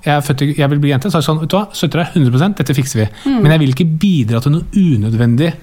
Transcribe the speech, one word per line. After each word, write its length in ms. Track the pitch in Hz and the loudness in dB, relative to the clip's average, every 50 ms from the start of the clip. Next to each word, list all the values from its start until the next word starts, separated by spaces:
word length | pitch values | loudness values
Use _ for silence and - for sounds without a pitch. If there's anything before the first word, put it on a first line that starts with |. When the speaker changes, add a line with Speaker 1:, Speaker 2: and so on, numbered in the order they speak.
| - | 0
Speaker 1:
jeg 80 | 156 147 | 0 0
er 60 | 147 143 | 0 0
født 200 | - 143 131 143 | -2 -2 0 0
i, 20 | 143 143 | -2 0
jeg 160 | 151 147 139 | 0 0 0
vil 80 | 147 147 | 2 2
bli 120 | 147 143 143 | 2 2 0
jente», 180 | 127 131 208 | 0 0 0
så 80 | 160 170 | 0 0
er 60 | 143 | 0
det 20 | |
sånn, 140 | - 156 156 160 | 0 -2 -2 -2
«Vet 80 | 160 | -2
du 60 | - 190 | -2 -2
hva? 60 | 208 202 - | -2 -4 -6
Støtter 240 | - - 151 - 165 | -4 -4 -2 -2 -2
deg 140 | 170 - - | -4 -2 0
hundre 160 | 180 143 123 | 2 2 2
prosent, 260 | 120 127 165 202 202 - - | 2 2 0 0 0 -2 -2
dette 140 | - 143 135 | -2 0 -2
fikser 220 | 131 - - 113 107 | -2 -2 -2 -2 -2
vi.» 40 | 104 - - - | -2 -4 -6 -4
Speaker 2:
Mm. 160 | 277 277 240 214 | -2 0 2 4
Speaker 1:
Men 80 | 147 | 4
jeg 80 | 156 156 151 | 4 4 2
vil 100 | 135 131 | 0 0
ikke 140 | - 185 165 160 160 | 0 0 -2 0 0
bidra 420 | 202 202 185 151 120 104 117 117 | 0 0 2 2 0 0 -2 -2
til 120 | 120 143 147 | 0 0 0
noe 80 | 165 170 - | 0 -2 -2
unødvendig 800 | - 208 190 170 143 107 101 107 113 110 120 117 117 120 156 170 156 - | 0 0 2 2 2 0 0 -2 0 0 0 2 2 2 0 -2 -4 -6